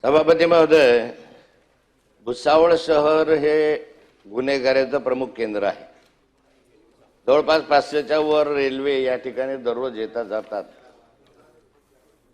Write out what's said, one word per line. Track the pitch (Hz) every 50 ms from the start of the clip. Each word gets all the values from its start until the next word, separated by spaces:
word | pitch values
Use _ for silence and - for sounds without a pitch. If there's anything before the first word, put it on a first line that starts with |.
| -
सभापती | 127 143 156 151 156 165 156 165
महोदय, | 165 170 165 160 156 156 160 143 123 120 120 113 120 - - - - - - _ _ _ _ _ _ _ _ _ _ _ _ _ _ _ _ _
भुसावळ | 113 123 - - 151 151 160 165 170 170
शहर | 165 - 160 160 147 147 151 156 156 156 151 160
हे | 151 143 151 151 156 151 151 151 151 - - - _ _ _ _ _ _
गुन्हेगारीचं | 98 101 120 127 135 139 135 123 135 131 135 135 120 131 143
प्रमुख | 117 127 127 127 131
केंद्र | 120 - - 117 110 107 104 98
आहे. | 98 90 - - - _ _ _ _ _ _ _ _ _ _ _ _ _ _ _ _ _ _ _ _ _ _ _ _ _ _ _
जवळपास | 120 131 151 151 156 156 160 147
पाचशेच्या | 151 151 143 135 - 147 147 143 120 151 156
वर | 151 151 151 151 151
रेल्वे | 147 147 143 139 135 131 135 135 143 139 135
या | 131 127 127
ठिकाणी | 123 - 131 113 120 131 135 135
दररोज | 135 120 120 117 117 131 131 117 107
येतात | 113 110 110 120 117
जातात, | 98 101 110 104 - 104 101 - - _ _ _ _ _ _ _ _ _ _ _ _ _ _ _ _ _ _ _ _ _ _ _ _ _ _ _ _ _ _ _ _